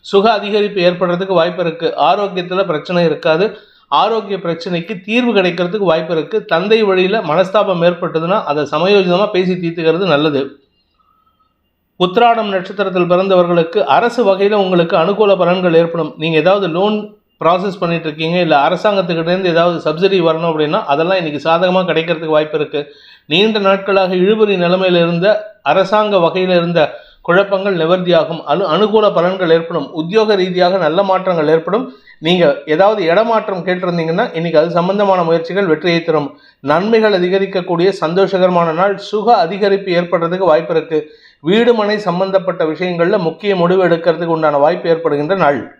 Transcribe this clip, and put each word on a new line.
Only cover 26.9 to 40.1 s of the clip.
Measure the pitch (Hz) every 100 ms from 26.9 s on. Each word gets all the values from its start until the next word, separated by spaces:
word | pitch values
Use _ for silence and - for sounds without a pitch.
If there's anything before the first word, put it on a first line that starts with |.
| - - _
குழப்பங்கள் | - 180 196 190 202 180
நிவர்த்தியாகும். | 160 185 175 170 151 165 -
அனு-, | 147 147
அனுகூல | 165 208 220 208
பலன்கள் | 175 175 185 175
ஏற்படும். | 165 165 170 135
உத்தியோக | 165 165 220 214 202
ரீதியாக | 185 180 180 190
நல்ல | 156 170
மாற்றங்கள் | 196 185 185 170 151
ஏற்படும். | 160 165 208 254 - - -
நீங்க | 156 180 156 139 -
ஏதாவது | 156 196 214
இடமாற்றம் | 165 180 226 220 208 185 180
கேட்டிருந்தீங்கன்னா | 180 180 170 160 175 247 160
இன்னைக்கு | 170 156
அது | 170
சம்பந்தமான | 170 175 202 196 185
முயற்சிகள் | 165 165 165 180 190
வெற்றியை | 156 175 170
தரும். | 165 156 139 - _ _
நன்மைகள் | 135 156 208 226 220
அதிகரிக்கக்கூடிய | 190 180 190 190 190 175 170 185 190
சந்தோஷகரமான | 160 175 190 190 185 180 170
நாள். | 160 202 190
சுக | - 214 208 226 165
அதிகரிப்பு | 196 202 196 190
ஏற்படுறதுக்கு | 175 175